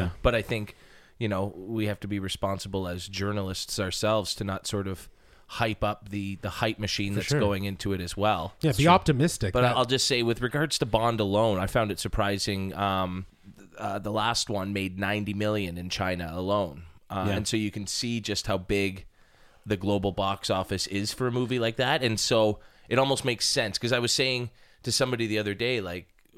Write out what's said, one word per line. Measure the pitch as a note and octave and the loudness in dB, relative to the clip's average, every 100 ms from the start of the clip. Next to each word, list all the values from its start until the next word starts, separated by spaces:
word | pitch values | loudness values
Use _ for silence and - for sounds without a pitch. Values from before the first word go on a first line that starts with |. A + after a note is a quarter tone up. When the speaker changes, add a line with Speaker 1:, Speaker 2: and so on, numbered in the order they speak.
Speaker 1:
yeah. | F2 - | 2 2
Speaker 2:
But | B2+ | 2
I | A#2 | 2
think, | G#2 A2+ G#2 - - - - - | 0 -4 -4 -12 -20 -20 -20 -6
you | A2+ | -2
know, | F#2+ G2 | 0 -2
we | F2+ F#2+ A2 G#2+ | -4 -4 -2 0
have | G2 | -2
to | G2 | -4
be | G2+ | -4
responsible | F#2+ - G2 F#2+ G2 G2 F#2 | -4 -2 -2 -2 -4 -4 -2
as | F2+ F2 | -4 -6
journalists | F#2+ G2+ G#2 F#2+ F#2 - - | -4 -2 -2 -2 -4 -4 -2
ourselves | F#2+ - G#2+ A2 F#2 - | -2 0 2 2 0 -4
to | |
not | G2 F#2+ - | -4 -4 -4
sort | G#2 G2 | -2 -2
of | F#2 - - - - - | -6 -10 -20 -20 -20 -10
hype | - A#2 G#2+ | -2 -2 0
up | G#2 G#2 G#2 | -2 -2 -6
the, | G#2 G2 F#2+ | -6 -4 -6
the | G2+ | -6
hype | - A2+ A2 | -2 -2 -2
machine | G#2+ - G2+ | -2 -2 -2
Speaker 1:
For | G2+ | -2
Speaker 2:
that's | - | 0
Speaker 1:
sure. | D3 | 2
Speaker 2:
going | G#2 G2 | 2 0
into | G2+ F#2+ G2+ | -2 -4 -2
it | F#2+ | -2
as | F2 - | -4 0
well. | G#2 F#2+ D#2+ - | 2 2 -2 -2
Speaker 1:
Yeah, | D#3+ | 0
Speaker 2:
That's | G2+ | 4
Speaker 1:
be | |
Speaker 2:
true. | D3+ | 8
Speaker 1:
optimistic. | F3+ - C3+ E3 - G2+ | 8 6 4 2 2 0
Speaker 2:
But | B2 | 2
Speaker 1:
That | B2 A#2+ | 4 4
Speaker 2:
I'll | |
just | B2 C3 - | 2 2 2
say | B2+ | 2
with | A#2 A#2 | 2 2
regards | A#2+ C#3+ D#3 - | 0 0 0 0
to | B2 | 2
Bond | A2 A#2 A#2 | 2 2 2
alone, | G2+ G2+ A2+ F#2+ | 2 4 4 2
I | F#2+ | 2
found | B2+ G#2+ | 2 0
it | F#2 | -2
surprising. | G#2 - G2+ G2+ - G2 F#2+ | -2 0 2 0 0 -2 -2
Um, | F2+ G2+ F#2+ F#2 F#2 F#2+ - G2+ - - - | -2 0 2 0 -4 -8 -14 -20 -20 -20 -8
uh, | G#2 G2+ | -6 -4
the | G2+ | -2
last | G#2+ A2 A#2 - | 0 2 2 0
one | G2+ F#2+ | -2 -2
made | G2+ F#2+ F#2 | -2 -2 -2
ninety | G2 G#2 G#2 | 0 0 0
million | G2+ G#2+ G#2+ F#2+ F2 | 0 0 0 -2 -6
in | F2+ | -6
China | - F#2 F2+ E2+ | -2 -2 -2 -4
alone. | E2+ F#2 G#2 F2+ C#2+ E2+ - - | -4 0 0 0 -6 -16 -20 -8
Uh, | G2 F#2+ | -2 0
Speaker 3:
Yeah. | F#2+ | 0
Speaker 2:
and | - | 0
so | A2+ | 0
you | G#2 | 0
can | G#2 G2+ | -4 -6
see | - A#2+ A#2 | -4 -2 -4
just | G#2 G2+ - | -2 -2 -2
how | G2 | -2
big | F2+ G2+ G2 G2 - - - - - - - | 0 0 0 -2 -12 -20 -20 -20 -20 -12 -4
the | G#2 | -2
global | F#2+ G2+ G2 | 2 2 2
box | F#2 G2 G2 - | 0 0 0 0
office | F#2+ F#2 F#2+ - | 0 0 -2 -2
is | G2 G#2 | -4 -4
for | - B2+ | -2 -2
a | |
movie | B2 B2 B2+ | 0 0 0
like | A2+ A2+ | 0 0
that. | B2+ D3+ | 0 2
And | B2+ G#2+ | 0 0
so | - A#2 G#2+ G#2 - - - | 2 4 4 2 -6 -20 0
it | A#2+ | 2
almost | C3+ C3 C3 | 4 2 0
makes | A#2 - | 0 0
sense, | C#3+ A2+ G2 | 0 0 -2
'cause | A#2+ | 0
I | B2 | 2
was | A#2+ | 2
saying | - C3 B2+ A#2+ - - - | 2 0 0 -4 -10 -20 -10
to | B2+ | -2
somebody | A#2 C3 A#2+ A2+ | 0 2 2 0
the | G#2+ | 0
other | G#2 | 0
day, | G2 A#2+ B2 | -2 -2 -2
like, | F#2 F2+ E2 _ _ | -4 -8 -12 _ _